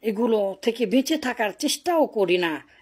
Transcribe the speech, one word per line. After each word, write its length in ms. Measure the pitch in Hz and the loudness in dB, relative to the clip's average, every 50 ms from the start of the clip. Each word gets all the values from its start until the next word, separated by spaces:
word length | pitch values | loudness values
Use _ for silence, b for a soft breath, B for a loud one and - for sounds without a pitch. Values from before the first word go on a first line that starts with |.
এগুলো 540 | - 220 196 208 247 226 226 214 196 196 185 - | -6 -4 -2 0 0 2 2 2 0 -2 -4 -2
থেকে 240 | - 233 226 247 233 | -2 -4 -2 0 -2
বেঁচে 300 | 185 220 269 262 - 320 | 2 2 2 2 2 -2
থাকার 340 | 311 262 254 240 - 214 202 | -2 -2 -4 -4 -2 -4 -4
চেষ্টাও 560 | 190 - 302 285 - - - 349 339 320 277 | -4 -4 -4 -4 -4 -2 -2 0 2 2 2
করি 320 | - - 220 196 170 180 180 | 2 2 0 2 2 2 2
না, 280 | 175 165 151 - - b b b | 2 -2 -4 -6 -10 b b b